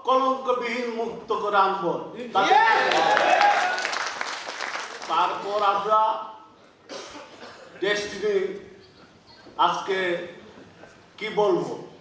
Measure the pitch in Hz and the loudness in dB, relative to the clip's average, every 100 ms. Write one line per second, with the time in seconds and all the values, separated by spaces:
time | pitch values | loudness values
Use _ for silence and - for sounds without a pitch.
0 | - 262 262 254 247 247 240 240 240 226 | 2 2 2 -2 -2 -2 -2 -4 -4 -4
1 | 233 - - 220 208 202 190 190 175 - | -6 -6 -6 -4 0 2 2 2 -2 -4
2 | - - 240 190 320 403 440 440 - - | -8 -12 -2 0 6 6 6 4 4 2
3 | 262 269 - - - - - - - - | 4 4 4 4 4 4 0 -2 -4 -4
4 | - - - - - - - - - - | -6 -6 -8 -8 -10 -10 -8 -8 -10 -12
5 | - 165 180 - 196 208 202 202 202 214 | -4 0 0 -2 -4 0 2 2 2 4
6 | 220 220 - - - - - _ - - | 4 0 -6 -14 -20 -20 -20 _ -16 -14
7 | - - - - - - - - 196 208 | -14 -16 -18 -18 -18 -18 -20 -4 0 0
8 | 202 190 208 196 190 - - - - - | -2 -4 0 0 0 -6 -14 -20 -20 -20
9 | - - - - - - 170 175 - 190 | -20 -20 -20 -20 -20 0 0 0 -2 -2
10 | 180 170 - - - - - - - - | 0 -2 -6 -14 -20 -20 -20 -20 -20 -20
11 | - - 214 185 208 175 - - - - | -20 -12 -6 2 2 2 -2 -8 -14 -20